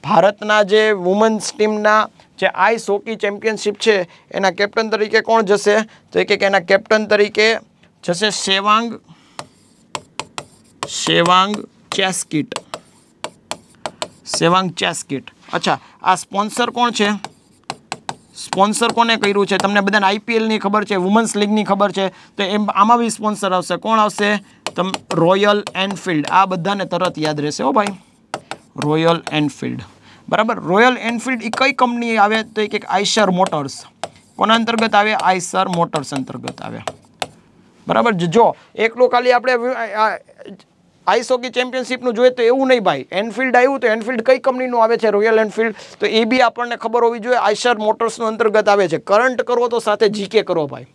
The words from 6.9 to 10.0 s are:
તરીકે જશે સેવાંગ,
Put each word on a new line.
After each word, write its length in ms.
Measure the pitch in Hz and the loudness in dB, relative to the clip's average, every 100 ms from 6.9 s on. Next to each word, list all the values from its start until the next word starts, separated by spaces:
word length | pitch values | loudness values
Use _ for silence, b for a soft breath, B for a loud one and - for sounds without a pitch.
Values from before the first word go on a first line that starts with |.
| 214 208 | 0 2
તરીકે 480 | 208 208 214 220 220 - _ _ _ | 2 2 2 2 0 -6 _ _ _
જશે 260 | - 175 214 | -6 -2 -2
સેવાંગ, 680 | - - 190 202 214 233 - _ B B B - _ _ _ _ - | -2 -2 0 2 2 0 -10 _ B B B -18 _ _ _ _ -16